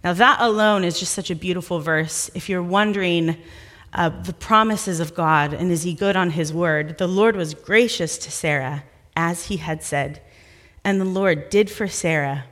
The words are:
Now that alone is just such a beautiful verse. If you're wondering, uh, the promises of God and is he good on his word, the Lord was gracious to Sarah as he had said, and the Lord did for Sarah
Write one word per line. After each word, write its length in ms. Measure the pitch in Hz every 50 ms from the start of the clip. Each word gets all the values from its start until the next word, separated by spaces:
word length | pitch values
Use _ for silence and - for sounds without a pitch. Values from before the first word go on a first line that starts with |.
Now 120 | - 175 175
that 240 | 175 240 262 277 -
alone 460 | 240 233 208 214 214 214 208 196 180
is 160 | 175 165 -
just 120 | 185 165 -
such 160 | - 185 -
a 60 | 180
beautiful 460 | 156 180 185 175 180 170 - 180 165
verse. 500 | 151 165 160 156 160 156 - - - - -
If 140 | 180 -
you're 160 | - 190 180 175
wondering, 720 | 175 185 202 208 208 202 202 185 180 170 170 165 165 165 160 - - - - - - - - - - -
uh, 160 | - 175 160 175 185 175
the 80 | 185
promises 720 | 170 _ - - 220 214 220 220 214 196 - 196 175 160
of 140 | 170 156 165
God 380 | - 165 156 156 151 147 147 147
and 160 | - 170 180
is 140 | 170 160 160
he 100 | 180 165
good 220 | - 202 196 196
on 140 | 190 185 180
his 240 | 151 170 160 151 160
word, 440 | 170 175 165 156 151 151 156 160
the 120 | - 190 175
Lord 260 | 185 196 214 226 220
was 180 | 190 170 151 151
gracious 640 | - - - 196 226 247 226 - - 170 160 - -
to 120 | - -
Sarah 520 | - - - 160 147 139 131 131 147 139 - - _ _ _ _ _
as 300 | 165 165 170 175 170 -
he 100 | - 208
had 260 | 160 156 165 156 156 -
said, 380 | - 151 143 139 139 147 - - - _ - - - - - _ _ _ - _
and 160 | 202 196 190
the 40 | 190
Lord 440 | 190 185 190 196 190 165 147 - -
did 200 | - 202 214 202
for 200 | - - 214 185
Sarah 560 | - - - 170 160 151 143 139 139 139 131 -